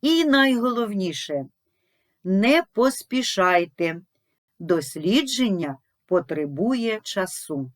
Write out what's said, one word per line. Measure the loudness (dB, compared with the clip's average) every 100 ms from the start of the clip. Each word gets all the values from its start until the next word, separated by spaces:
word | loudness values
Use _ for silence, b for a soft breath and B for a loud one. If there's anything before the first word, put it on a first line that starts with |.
І | 2 2 4
найголовніше, | 4 4 4 0 -2 -2 -2 -4 -4 -6 -6 -6 _ _ _ _ _ _ _
не | -2 2 4 2 0
поспішайте. | 0 0 0 -6 -4 -2 0 2 2 0 _ -4 -4 -14 _ _ _ _ _
Дослідження | -2 -2 0 -4 0 2 2 0 0 0 -4 -8 _ _ _
потребує | 0 0 -4 -4 -2 0 0 -2 -4
часу. | -6 -4 -4 -6 -8 -6 -8